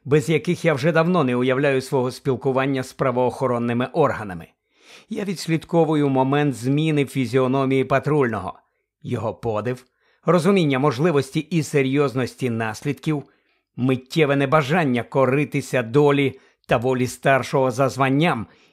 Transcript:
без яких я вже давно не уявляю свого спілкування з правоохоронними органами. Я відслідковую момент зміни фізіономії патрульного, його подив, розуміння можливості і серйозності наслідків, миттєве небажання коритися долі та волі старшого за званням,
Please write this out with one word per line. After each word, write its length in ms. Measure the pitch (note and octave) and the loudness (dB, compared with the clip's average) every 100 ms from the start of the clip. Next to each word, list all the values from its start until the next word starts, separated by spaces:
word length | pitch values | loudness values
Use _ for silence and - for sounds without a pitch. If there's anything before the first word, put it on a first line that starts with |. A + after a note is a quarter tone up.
| C3+ | 0
без 240 | D3+ D3+ | 0 2
яких 360 | D#3 D3+ F3 E3 | 0 0 -2 0
я 80 | |
вже 180 | C#3+ D3 | 0 0
давно 320 | D#3+ E3 F3+ | 2 2 2
не 120 | C3 B2 | 0 0
уявляю 460 | B2+ B2+ C#3+ C3 | 0 0 0 0
свого 300 | B2+ C#3 B2 | 0 -2 -2
спілкування 720 | A#2+ - B2 C#3 C3 C#3 C3+ | -4 -4 -2 0 0 0 -2
з 100 | B2+ | -4
правоохоронними 920 | - C3+ B2 B2 A#2 C3 A#2+ A#2+ A#2+ B2 | -4 -2 2 0 0 -2 0 -2 -2 -2
органами. 540 | - C#3 G#2 G#2 F2 - _ _ _ - - - | 0 0 0 -8 -12 -16 _ _ _ -20 -20 -12
Я 140 | - | -8
відслідковую 840 | G3 F3 - D#3+ - E3+ D#3 D#3 C#3+ | -6 -6 -4 -4 0 2 2 2 2
момент 460 | C3+ C3 C#3+ D3 A#2+ | 2 2 2 0 0
зміни 500 | A#2+ C#3+ D#3+ D3+ C3 | 0 0 2 0 0
фізіономії 800 | C#3 B2 C3 C3 C3+ C3+ C3+ | -2 0 2 2 2 0 0
патрульного, 760 | C3 C3+ C3+ D3+ B2+ G#2+ F2+ - _ _ _ _ | 2 0 0 0 0 -2 -8 -12 _ _ _ _
його 320 | C#3+ A#2+ A2 | -8 -6 -6
подив, 520 | G2 A#2 G#2+ A2 B2+ - _ _ _ - | -6 -4 -4 -4 -6 -10 _ _ _ 0
розуміння 540 | F3 D#3+ G3 D#3 C3 | 2 4 2 2 2
можливості 600 | D3 A#2 E3+ C#3+ C3+ D#3 | 0 2 2 2 0 -4
і 240 | - E3+ | -2 -2
серйозності 880 | C#3+ D3 C3+ C#3 C#3+ B2 A#2+ - C3 | 0 0 2 2 0 0 -4 -4 -4
наслідків, 760 | A2+ A2+ G#2+ C#3+ C3+ - D3+ - _ _ _ _ - | -4 -4 -6 -8 -6 -4 -4 -6 _ _ _ _ -4
миттєве 600 | B2+ B2+ - D#3+ D3 C#3 | 0 -2 -2 0 2 2
небажання 680 | C#3 D#3 B2+ F3+ D3+ B2 | 2 0 2 0 0 -2
коритися 800 | A2+ C#3+ C3 C3+ C#3+ C#3+ - C3+ | -2 0 2 2 -2 -4 -4 -4
долі 560 | A2+ B2+ D3 C#3+ C3+ - _ _ - | 0 2 4 4 0 -4 _ _ -2
та 80 | C#3 | 0
волі 300 | B2 C3 B2 | 0 0 -2
старшого 640 | - - C3+ A#2+ C#3+ C3 | -2 2 2 2 0 0
за 180 | A#2 C3+ | 0 -2
званням, 580 | A#2+ C3+ C3+ F3 C3+ G2 _ _ | 0 0 2 0 -2 -8 _ _